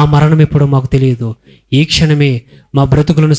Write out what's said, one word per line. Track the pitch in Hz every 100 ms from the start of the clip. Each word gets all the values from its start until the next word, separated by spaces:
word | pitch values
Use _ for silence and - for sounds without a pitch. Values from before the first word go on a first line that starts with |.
| 147
మరణం | 147 151 160
ఎప్పుడో | 151 147 143
మాకు | 139 127
తెలియదు. | 135 131 120 117 113 _ _ -
ఈ | 131 160
క్షణమే | - 156 147 143 120 - - _
మా | 139 135
బ్రతుకులను | 139 147 156 156